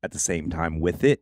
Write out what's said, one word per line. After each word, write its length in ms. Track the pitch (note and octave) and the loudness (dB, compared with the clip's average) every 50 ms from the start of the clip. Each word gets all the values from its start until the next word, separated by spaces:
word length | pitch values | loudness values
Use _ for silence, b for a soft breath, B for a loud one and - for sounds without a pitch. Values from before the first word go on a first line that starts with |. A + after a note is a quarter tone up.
at 100 | - - - | -10 -8 -6
the 40 | - | -4
same 300 | - - F#2 E2 D#2 E2 | -2 -2 -2 -2 -2 -4
time 300 | - D#2+ E2 E2 D#2+ D#2+ | -4 -2 -2 -2 -2 0
with 240 | D#2+ F2+ F2 - - | 0 0 0 2 4
it. 180 | C#3 C#3 - | 2 2 2